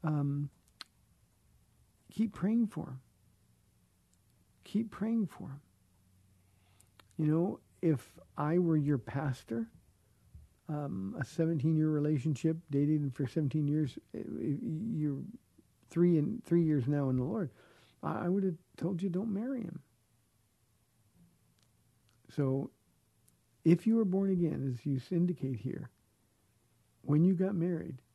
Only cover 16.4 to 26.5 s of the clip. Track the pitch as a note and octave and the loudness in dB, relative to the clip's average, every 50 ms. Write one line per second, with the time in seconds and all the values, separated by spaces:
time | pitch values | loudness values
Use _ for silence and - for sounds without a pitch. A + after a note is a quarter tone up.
16.4 | - - E3+ E3+ E3+ D#3+ D3+ C#3+ A#2 B2+ D3 C#3+ C#3 C3 B2+ B2+ B2 C#3+ G#3+ A3+ | -2 2 4 4 4 4 2 2 2 2 2 2 2 2 2 0 0 0 -2 -2
17.4 | F#3 C3 - - - - - - - _ _ _ - - D#3+ - - F3 F#3 G3+ | -4 -4 -8 -14 -20 -20 -20 -20 -20 _ _ _ -6 -4 -4 -2 0 0 0 2
18.4 | F#3+ F#3+ E3 - _ _ _ - - F3 G3 E3 F#3 G3 E3 F3+ G#3 A#3 G3+ G3 | 0 0 -2 -4 _ _ _ -6 -4 -4 -2 -2 -2 -2 -2 -2 -2 -2 -4 -4
19.4 | A3+ B3+ C#4 B3 A3 F3 - - - _ _ _ _ _ _ _ _ _ _ _ | -4 -4 -6 -6 -6 -8 -10 -12 -16 _ _ _ _ _ _ _ _ _ _ _
20.4 | _ _ _ _ _ _ _ _ _ _ _ _ _ _ _ _ - _ _ _ | _ _ _ _ _ _ _ _ _ _ _ _ _ _ _ _ -20 _ _ _
21.4 | _ _ _ _ _ _ _ _ _ _ _ _ _ _ _ _ _ - - - | _ _ _ _ _ _ _ _ _ _ _ _ _ _ _ _ _ -10 -2 0
22.4 | C#3+ C3 C3 C3+ - - _ _ _ _ _ _ _ _ _ _ _ _ _ _ | 0 0 0 -2 -4 -6 _ _ _ _ _ _ _ _ _ _ _ _ _ _
23.4 | _ _ _ _ _ D#3+ E3+ F3 - A3 A3+ A3+ A3 F#3+ F3+ G3 G3 G3 F#3+ F3 | _ _ _ _ _ 6 6 6 6 2 4 4 4 2 2 2 2 2 2 2
24.4 | F3 D#3 D3 C3+ C3+ C3+ B2 A#2+ - D3 C#3 B2+ - - F#3+ E3+ F3 F3 - - | 2 0 0 -2 -2 -4 -4 -4 -2 -2 -2 -2 -2 -2 0 0 2 2 0 -2
25.4 | - C3+ C3 G#2+ G2 C3 - - - - _ _ _ _ _ _ _ _ _ _ | -4 -4 -4 -4 -4 -6 -6 -6 -10 -14 _ _ _ _ _ _ _ _ _ _
26.4 | _ _ | _ _